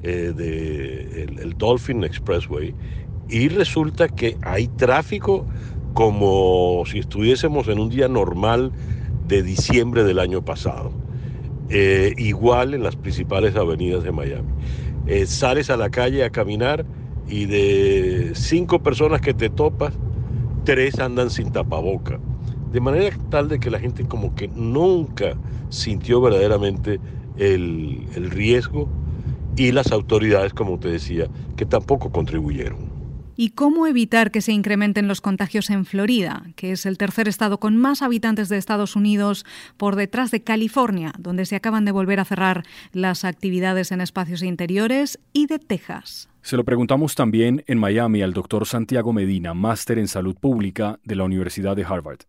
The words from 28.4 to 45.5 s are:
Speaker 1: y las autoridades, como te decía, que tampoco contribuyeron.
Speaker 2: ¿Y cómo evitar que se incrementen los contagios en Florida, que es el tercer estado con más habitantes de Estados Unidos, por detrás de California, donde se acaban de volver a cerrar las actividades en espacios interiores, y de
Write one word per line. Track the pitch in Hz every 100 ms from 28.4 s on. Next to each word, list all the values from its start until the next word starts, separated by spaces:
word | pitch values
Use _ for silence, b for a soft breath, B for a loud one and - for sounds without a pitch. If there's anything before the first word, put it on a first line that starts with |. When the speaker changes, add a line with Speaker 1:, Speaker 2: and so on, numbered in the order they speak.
| 107 123 117 123 143 - B B B B - 117
Speaker 1:
y | 127
las | 123 -
autoridades, | 107 - 110 107 101 98
como | - 104 87
te | 90
decía, | 85 - 85 80 B B -
que | 113
tampoco | 120 104 135 120
contribuyeron. | - 80 80 76 69 - - - - - - - -
Speaker 2:
¿Y | 233
cómo | - 285 320 320
evitar | 247 226 226 220
que | 220
se | 202
incrementen | 208 202 208 208 208 202
los | 196
contagios | - 190 196 214 196
en | 202 185
Florida, | 196 208 247 170 156 - -
que | 185
es | 185 196
el | 190
tercer | 202 208 214
estado | 196 214 196
con | 214 220
más | 262 285
habitantes | 269 233 226 214 202
de | 196
Estados | 185 208 202 208
Unidos, | 208 208 202 196 - B B B
por | 202 202
detrás | 202 240 254
de | 226
California, | - 208 220 277 247 190 160 -
donde | 175 180 185
se | 196
acaban | 226 220
de | 202
volver | 196 190 196
a | 190
cerrar | 190 190 185 - B B
las | 180 185 180 185
actividades | 175 196 180 185 185 185
en | 185
espacios | 180 - 175 175
interiores, | 185 175 170 190 220 262 285 - _
y | 285
de | 294